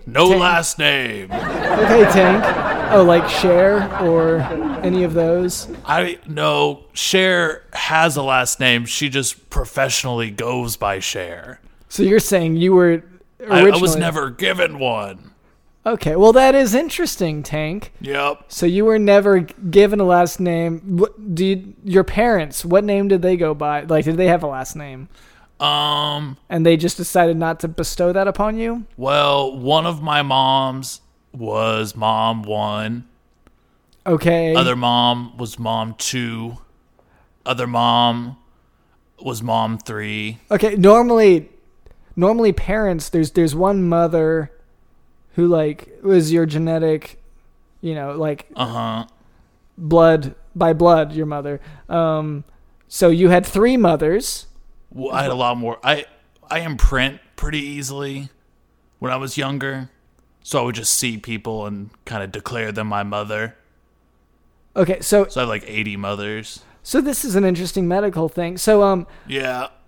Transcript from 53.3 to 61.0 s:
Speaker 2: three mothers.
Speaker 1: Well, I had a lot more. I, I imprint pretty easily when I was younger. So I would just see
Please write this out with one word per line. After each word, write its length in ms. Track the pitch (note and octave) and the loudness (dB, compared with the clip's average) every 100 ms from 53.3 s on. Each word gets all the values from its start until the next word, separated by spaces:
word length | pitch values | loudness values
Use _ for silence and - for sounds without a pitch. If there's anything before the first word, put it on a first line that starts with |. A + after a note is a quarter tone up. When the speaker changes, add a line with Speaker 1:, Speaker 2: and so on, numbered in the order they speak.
| F3+ F#3 | 4 2
Speaker 2:
three 320 | G3 A#3 B3+ | 2 2 4
mothers. 720 | F#3 D#3 D#3 F#3+ - - - - - - - | 2 2 0 -2 -4 -10 -14 -20 -20 -20 -20
Speaker 1:
Well, 220 | - C3 C3 | -12 -8 -4
I 60 | |
had 100 | C#3 | -4
a 40 | B2+ | -2
lot 220 | B2 A#2+ | -2 -2
more. 200 | A#2 A2+ | -6 -6
I, 220 | B2+ D3 - _ _ _ - | -2 -2 -4 _ _ _ -8
I 100 | D#3+ | -6
imprint 580 | E3 C3+ - C3+ C3 C#3 _ - | -6 2 2 4 -2 -4 _ -10
pretty 240 | D3+ D3+ | -8 -6
easily 680 | C#3+ C#3+ C3+ C#3 C#3+ C#3 C#3 _ _ _ _ _ _ - | -8 -10 -10 -8 -10 -10 -14 _ _ _ _ _ _ -12
when 140 | B2+ | -8
I 60 | C3 | -8
was 200 | C3+ C3+ | -8 -6
younger. 520 | C3+ C#3 C3+ C3+ C3 _ _ _ _ _ | -6 -6 -8 -10 -14 _ _ _ _ _
So 180 | - C#3+ | -6 -4
I 40 | |
would 120 | A#2+ A#2 | -4 -4
just 180 | A2 | -4
see 240 | - | -4